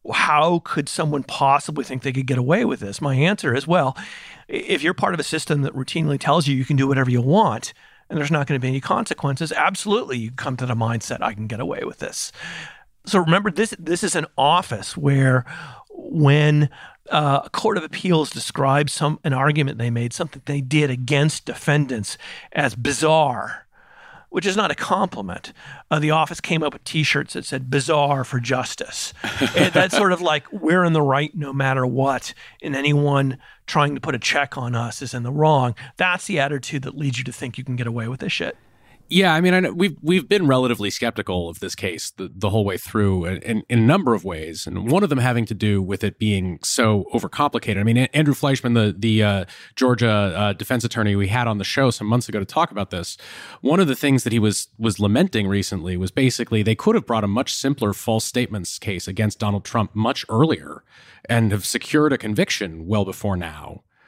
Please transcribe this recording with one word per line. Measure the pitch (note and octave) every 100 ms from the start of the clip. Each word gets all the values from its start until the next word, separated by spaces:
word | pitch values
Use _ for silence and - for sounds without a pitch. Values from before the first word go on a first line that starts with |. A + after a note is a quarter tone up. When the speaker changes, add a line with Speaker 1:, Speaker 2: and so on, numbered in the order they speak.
| -
Speaker 1:
"How | G#2+ - D3+ D#3+ F3
could | - - C#3+
someone | - D#3 D3
possibly | C3 - C#3 C#3 - D3+
think | B2+ C3
they | C3+
could | C3 C3
get | B2+
away | B2 F#3+ B3
with | B3+
this?" | G2 G2+
My | D3
answer | C3 D#3+ G#3 D3
is, | A#2+ C#3
well, | F3 C3+ - - - - - -
i-, |
if | - - E3+
you're | D3+ F#3
part | -
of | F3
a |
system | C#3+ D#3+ - D3
that | C#3 C3
routinely | C3 E3 D#3 C#3
tells | B2+ D#3+ C#3
you | C3+
you | B2+
can | C#3+
do | C3+
whatever | C3+ B2+
you | B2
want | B2 F#3 G3 G#2+ - - - _ -
and | D#3
there's | C#3+
not | D#3 C#3
gonna | C#3
be | B2+
any | C3+
consequences, | - - A#3 - C#3+ C3+ D#3+
absolutely | D3+ D#3 G3 G#3 G#3+ B3 B2
you | A2+
come | B2+ C#3+ B2+
to | B2+
the | A#2
mindset, | A2+ A#2 - B2
"I | A#2
can | G#2 G#2+
get | A2
away | C#3 -
with | - -
this." | - - - - - - - - - _ -
So | G3
remember, | D#3+ F3+ G#3
this, | D3 A3 -
this | D#3+ E3+
is | F#3+ F3
an | C3 -
office | C#3 F3 - G#2+ F#2+ -
where | C#3+ C#3 C3+ B2+ B2 - - - - -
when, | - E3 C#3+ D3 D3+ D3 D3 - - - -
uh, | D#3+ D3 C#3 -
a |
court | - A3 G3+
of |
appeals | D#3 - F#3 E3 D3
describes | - - - C3+ C#3 D3
some, | - D3+ D#3
an | D#3+
argument | C3 C#3 D3+ C3+ A2
they | A#2+
made, | A#2 A#2+
something | - E3+ C3+ -
they | C#3+
did | C3 D3+ D3
against | B2+ A#2+ C#3+ D3+ - -
defendants | - - D3 C#3 A#2+ G2+ - - - -
as | - C#3+ A#2
bizarre, | A#2+ C3+ D#3 D#3+ D3 A#2 - - - _ _ - - - -
which | - F#3+
is | F#3+
not | G3
a | C#3+
compliment. | - F#3 G#3+ A2+ F#2+ F2 - - - - -
Uh, | D3+
the | D3+
office | D#3 D#3 E3+
came | - D#3+
up | D3+
with | -
T-shirts | - D#3+ D3 C#3+ C#3+
that | - -
said, | C3+ B2+
"Bizarre | C#3 C3+ D#3 C#3+ C#3
for | B2+ B2+
justice." | A#2 B2+ B2+ - - - - -
Speaker 2:
<laughs> | - - C3 -
Speaker 1:
And | F3
that's | - F#3 -
sort | G3+
of | F3
like, | F3 D3+ -
"We're | G3+ D#3 F3+
in | F3
the | D#3+
right | C#3+ C3+ D3+ F3+
no | C#3
matter | C#3 C3+ C3+ B2+
what, | B2+ C3+ C3 - - - -
and | F3 C#3
anyone | D3 D3 D3 C#3 C3+ C3 - - -
trying | D#3 C#3+ C#3
to |
put | D#3+ B2
a |
check | - D3 C#3 -
on | A#2+ A#2
us | A#2 -
is | C3
in | B2+
the | A#2+
wrong." | C#3+ D#3 D3 B2 A2+ C3+ -
That's | F#3 F3+ -
the | F3
attitude | C#3 C#3+ - C#3+
that | C3+ -
leads | C#3+ B2
you | C3
to |
think | - C3 A2+
you |
can | B2+ B2
get | A#2
away | A#2 A2+
with | -
this | -
shit. | - - - _ _ _ - _
Speaker 2:
Yeah, | F3 F#3+
I | D#3+
mean, | F3+
I | F#3
know | F3
we've, | G2+ G3 D3
we've | D3+ F3+ C3
been | G3+ D#3+
relatively | B2+ B2+ A2 G2+
skeptical | - A#2+ A2 G2+ F2+ E2+
of | E2
this | F#2 -
case | F#2+ E2 -
the, | - F#2
the | F#2 G2+
whole | G#2+ G2+
way | F2+
through | - A2 G2+ F#2+ E2+
in, | F#2
in, | - A2 -
in | A#2+
a | A2+
number | F#3 C#3+ A2
of |
ways, | F2+ D#2+ D#2 - -
and | F#2 G#2+
one | E3+
of | G3+
them | C#3
having | B2+ A#2+ A2
to |
do | G2+ G#2+ G2+
with | F#2 G2 G2+
it | -
being | G#2+ G2+ F#2 E2+
so | - - A2+ G#2 F2+
overcomplicated. | A#2+ G2+ - D3 A2+ - G2
I |
mean, | G#2+ A#2
A-, | C3
Andrew | D3 D3+
Fleischman, | C3 C#3+ C3+ B2 A#2
the, | G#2+ E2+
the, | A2+ A2
uh, | G#2 G2 F2+ - - -
Georgia, | B2+ A#2+ A#2+
uh, | G#2 G2+ E2+ G#2
defense | F#2+ - B2 A2+
attorney | - G#2+ G2+
we | G2
had | A#2 A#2+
on | G#2
the | G2
show | - C3+
some | - G#2
months | A#2+ -
ago | G#3+
to | F#3+
talk | - E3
about | G#3 F#3+
this, | F3+ F3 - - - - -
one | C3 E3+
of | F3
the | B2+
things | C#3+ C3
that | B2
he | A2+
was, | G#2+ G2 - -
was | A2+ G2+
lamenting | G#2 A2+ F#3+ A2+ G2
recently | G2 F#2+ G2 E2+ F2+
was | F#2
basically | - C3 - A#2 A2
they | G#2
could | A2 - A3+
have | -
brought | A2+ G#2
a |
much | G#2 C3
simpler | - C3+ C#3+ G#2+
false | G2 - A2 -
statements | B2 B2 G#2+ E2+ -
case | - F#2 -
against | G2 G#2+ -
Donald | G#2 G2+ -
Trump | A#2 G#2
much | G#2+ A2 B2 -
earlier | A2+ D#3+ C3+ - - - - - - -
and | A#2 A2+
have | G#2 -
secured | A#2 - D3+ D3+
a | C3
conviction | A2 G#2+ G3 - G2 E2 E2
well | G#2 G2
before | F#2 G#2 F#2
now. | E2+ D2+ C#2+ - - _